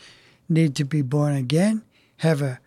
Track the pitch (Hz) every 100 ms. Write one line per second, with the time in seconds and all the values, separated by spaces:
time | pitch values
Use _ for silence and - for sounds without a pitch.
0 | - - _ _ - 160 165 135 139 151
1 | 127 147 147 139 123 156 208 220 - _
2 | _ - 165 147 139 127